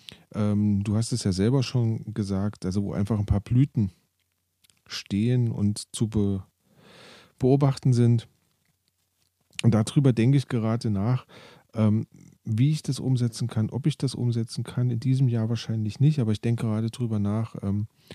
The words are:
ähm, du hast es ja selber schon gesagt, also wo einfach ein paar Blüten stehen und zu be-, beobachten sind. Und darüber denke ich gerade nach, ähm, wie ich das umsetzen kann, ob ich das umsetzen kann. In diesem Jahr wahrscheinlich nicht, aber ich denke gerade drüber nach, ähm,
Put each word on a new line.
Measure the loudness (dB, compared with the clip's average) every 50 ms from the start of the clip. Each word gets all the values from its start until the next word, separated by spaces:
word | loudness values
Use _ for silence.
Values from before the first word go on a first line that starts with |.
| _ -20 -20 -20 _ _ -6
ähm, | -2 0 0 2 2 2 2 2 0 0
du | 0 0
hast | 0 0 -2 -2
es | -2 0
ja | 0 0
selber | 2 2 2 2 2 0
schon | 0 0 0 0 0 0 -2 -6 -8 -6
gesagt, | -4 -4 -2 -2 -2 -2 -2 -4 -4 -6
also | -4 -2 -2 -2
wo | -2 -2
einfach | -2 -2 0 0 -2
ein | 0
paar | 0 0 -2
Blüten | 0 2 2 2 2 2 2 0 -2 -2 -4 _ _ _ _ _ _ _ _ _ _ _ _ _ _ _ _ _ _
stehen | -16 -14 -14 -8 -4 -2 0 0 2 2 2 2 0 0
und | 0 0 0 0 -2 -6 -12 -6
zu | -4 -4 -2
be-, | 0 0 0 0 0 -4 -6 -10 _ _ _ _ _ _ -20 -20 -20 -20 -20 -20 -20 -20 -20 _ _ -2
beobachten | 2 2 4 4 4 2 0 2 2 2 4
sind. | 4 4 4 4 2 0 -4 _ _ _ _ _ _ _ _ _ _ _ _ _ _ _ _ _ _ _ _ _ _ _ _ _ -2 2
Und | 2 4
darüber | 4 2 0 0 2 2 4 4
denke | 4 4 4 4 2
ich | 0 -2
gerade | -4 -2 -2 -2 -2 -2 -2 -2
nach, | -2 0 0 0 0 -2 -4 -8 -20 -20 -20 -20 -20 -20 _ _ -2
ähm, | 0 2 2 2 2 -2 -4 _ -20 -20 -20 -20 _ _
wie | -4 0 2 2 2
ich | 2 0 -2
das | -4 -6 -4
umsetzen | -2 0 0 0 0 -2 -2 -4 -6 -4
kann, | -2 -2 -2 -2
ob | -2 -4 -2
ich | -2 -2 -2
das | -4 -6 -4
umsetzen | -2 -2 -2 -2 -2 -4 -6 -6 -8 -10
kann. | -8 -4 -4 -2 -2
In | -2 -2
diesem | 0 0 2 2 2 2
Jahr | 2 0 0 -2
wahrscheinlich | -2 -4 -4 -4 -4 -4 -4 -4 -2 2
nicht, | 2 2 4 2
aber | 2 0 0
ich | 0
denke | 0 -2 -2 0 -2
gerade | -2 -2 -2 -2 -4
drüber | -4 -4 -4 -2 -2 -2
nach, | 0 0 -2 -2 -4 -6 -8 -6 -4
ähm, | -2 -2 -2 -4 -6 _ _ _ -20 -20